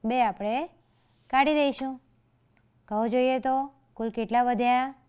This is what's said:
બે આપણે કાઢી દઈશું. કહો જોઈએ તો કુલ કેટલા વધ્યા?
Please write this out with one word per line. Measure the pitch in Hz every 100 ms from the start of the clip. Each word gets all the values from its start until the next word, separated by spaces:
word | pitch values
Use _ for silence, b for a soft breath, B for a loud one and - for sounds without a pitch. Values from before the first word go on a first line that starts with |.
| 220
બે | 254
આપણે | 226 185 208 240 339 _ _ _ _ _ _
કાઢી | 262 285
દઈશું. | 302 285 - 262 262 _ _ _ _ _ _ _ _ _
કહો | 214 233
જોઈએ | 247 254 262
તો | 262 262 277 _ _
કુલ | - 226
કેટલા | 220 226 233
વધ્યા? | 247 240 247 247 269 269